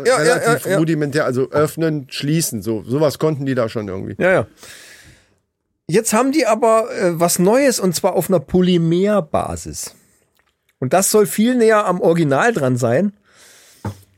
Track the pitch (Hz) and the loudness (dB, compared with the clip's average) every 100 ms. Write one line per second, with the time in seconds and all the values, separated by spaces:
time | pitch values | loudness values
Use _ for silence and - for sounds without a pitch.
0 | 151 254 - - 175 139 160 175 160 156 | 0 2 2 0 0 -2 0 0 0 0
1 | 147 139 127 127 131 143 151 - 160 151 | -2 -2 -2 -2 -2 0 -2 -2 -4 -4
2 | 131 - 143 160 160 117 98 110 104 135 | -8 -8 -2 -2 -2 -6 -6 -6 -4 0
3 | 156 - 160 143 139 127 113 113 104 92 | 0 0 -2 -2 -4 -2 -2 -4 -8 -8
4 | - 104 175 180 110 - - - - - | -10 -2 0 0 -2 -10 -20 -20 -20 -20
5 | - - _ _ _ _ _ _ - 175 | -20 -20 _ _ _ _ _ _ -2 -2
6 | 226 214 269 294 226 226 233 220 220 254 | 0 0 0 0 0 2 2 2 0 -2
7 | 185 165 170 - 180 240 285 - 190 165 | -2 0 0 2 2 4 2 0 -2 0
8 | 196 185 160 185 156 185 180 175 165 170 | -2 0 0 -2 0 0 2 2 2 0
9 | 196 208 160 92 78 82 80 - - - | 2 0 0 -4 -4 -8 -10 -12 -12 -16
10 | _ _ _ _ _ _ _ - 131 170 | _ _ _ _ _ _ _ -8 0 0
11 | 196 214 202 - 226 254 220 214 208 180 | 2 2 2 2 2 4 4 4 2 0
12 | 180 170 156 135 220 233 131 127 123 123 | 2 2 2 2 2 0 0 0 0 0
13 | 202 - _ _ - - _ _ - - | 0 -4 _ _ -20 -20 _ _ -12 -12
14 | _ | _